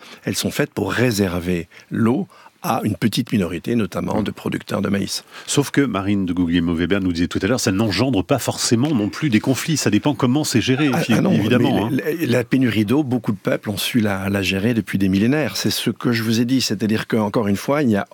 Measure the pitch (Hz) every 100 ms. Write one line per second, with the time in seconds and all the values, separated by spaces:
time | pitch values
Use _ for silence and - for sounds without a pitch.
0 | - - - 101 101 - 147 - 98 98
1 | 123 101 98 90 87 87 82 - - 104
2 | 113 143 190 - - _ - 117 110 -
3 | 117 117 113 113 85 85 - 117 95 -
4 | - - 98 - - - - 104 101 101
5 | 95 - - - - - 139 - 139 95
6 | 98 101 92 90 87 87 85 82 85 98
7 | 92 82 87 95 95 127 120 95 113 85
8 | 131 107 - 135 - - - 117 147 131
9 | 101 - 156 107 - 127 - 151 - 101
10 | 147 139 123 139 147 113 117 131 151 170
11 | - 110 151 - 107 123 - 92 107 135
12 | 160 165 127 123 117 131 127 104 104 139
13 | 139 123 - 98 - 143 110 101 - 123
14 | 107 95 98 101 92 95 110 113 92 98
15 | 98 98 113 151 120 - 113 - - 107
16 | 127 117 113 113 120 131 - 101 110 107
17 | - 113 104 123 101 98 - 143 131 101
18 | -